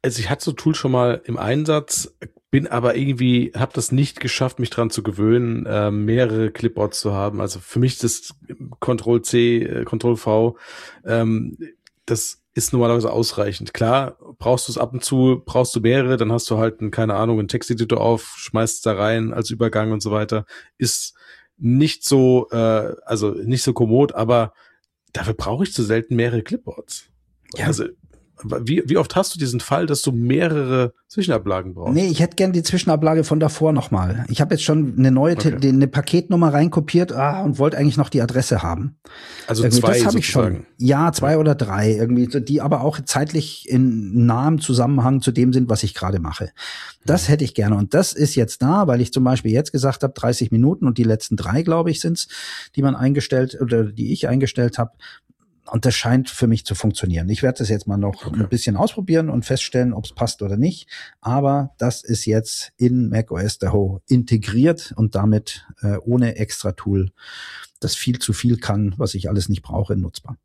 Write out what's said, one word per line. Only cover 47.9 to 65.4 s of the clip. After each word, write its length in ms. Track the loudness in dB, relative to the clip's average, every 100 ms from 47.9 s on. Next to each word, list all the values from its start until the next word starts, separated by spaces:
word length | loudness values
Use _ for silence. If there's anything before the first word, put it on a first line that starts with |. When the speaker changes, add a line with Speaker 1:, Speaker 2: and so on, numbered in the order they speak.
Speaker 2:
das 180 | 2 0
ist 240 | 0 0 2
jetzt 260 | -2 0
da, 260 | 2 2 2
weil 120 | 2
ich 140 | 0
zum 100 | 2
Beispiel 280 | 2 2 2
jetzt 200 | 0 0
gesagt 320 | 0 0 0
hab, 120 | -4 -2
dreißig 360 | -2 0 0
Minuten 340 | 4 4 2 0
und 120 | 2
die 60 |
letzten 340 | 2 0 -2 -4
drei, 240 | 0 0
glaub 260 | 2 0 0
ich, 140 | -2
sind's, 260 | -2 -4 -6 -12 -14 -16 -8 0
die 60 |
man 140 | 0 2
eingestellt 600 | 2 0 0 0 0 -2
oder 240 | 0 2 0
die 260 | -4 -4
ich 160 | -2 0
eingestellt 520 | 0 0 0 0 0
hab. 180 | -6 _ -20 -20 _ _ _ _ -6
Und 140 | 0 0
das 100 | 0
scheint 340 | 2 2 0
für 160 | 0 2
mich 200 | 2 -2
zu 100 | -2
funktionieren. 540 | -2 -2 -2 -2 -2
Ich 120 | 0
werde 180 | 0 0
das 100 | -2
jetzt 180 | -2 0
mal 80 | -2
noch 320 | -2 -4 -6
Speaker 1:
Okay. 140 | -4
Speaker 2:
ein 80 | 0
bisschen 260 | 0 0 0
ausprobieren 540 | 0 -2 0 0 2
und 160 | -2 -2
feststellen, 480 | -4 0 0 0
ob's 200 | -2 -8
passt 280 | -4 -4 -2
oder 160 | -4 0
nicht. 320 | 0 -2 -16 -20 -20 _
Aber 500 | -2 0 2 0 -2 _
das 260 | -4 -4
ist 220 | -4 -4 0
jetzt 480 | 0 -2 -10 -12 _
in 320 | 2 4 2
mac 240 | 0 -2
O 60 | -4
S 220 | -4 -2
Tahoe 420 | 0 2 0 -4 2
integriert 880 | 2 2 0 0 2 2 2 -6 -2
und 180 | 0 2
damit, 500 | 2 0